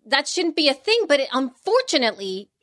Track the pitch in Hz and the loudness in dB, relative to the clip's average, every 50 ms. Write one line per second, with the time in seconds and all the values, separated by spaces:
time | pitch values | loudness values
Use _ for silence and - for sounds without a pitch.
0 | _ 226 269 269 294 - - 359 359 339 311 - 302 285 262 - - - 440 466 | _ -2 -2 -2 0 -2 -2 -2 -2 -2 0 2 2 2 0 0 0 0 0 2
1 | 427 320 285 277 269 - - 254 269 247 - _ - - 427 523 508 - - 294 | 2 2 2 0 0 -2 -2 -4 -4 -4 -6 _ -2 2 2 2 2 2 0 0
2 | 247 220 196 - 196 190 190 190 202 _ _ _ | 0 0 -2 -4 -8 -8 -8 -8 -10 _ _ _